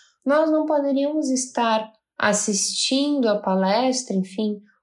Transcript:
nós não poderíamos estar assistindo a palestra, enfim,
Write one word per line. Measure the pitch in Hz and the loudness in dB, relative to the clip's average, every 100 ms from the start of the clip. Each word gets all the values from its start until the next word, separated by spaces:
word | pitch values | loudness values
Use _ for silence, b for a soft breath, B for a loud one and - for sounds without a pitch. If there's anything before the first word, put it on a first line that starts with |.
| B B | B B
nós | 262 302 320 | 0 2 4
não | 311 | 2
poderíamos | 311 294 277 269 285 311 269 | 2 0 0 0 0 -2 -2
estar | 254 - - 226 220 220 _ _ - | -2 -4 -2 0 0 -2 _ _ -4
assistindo | 208 196 - 196 - - - 269 285 285 226 | 0 0 0 -2 -2 -2 0 0 0 2 2
a | 208 | 0
palestra, | 196 190 190 220 262 254 - | 0 0 2 2 0 -2 -2
enfim, | 190 185 190 214 208 B B | -4 -2 -4 -4 -4 B B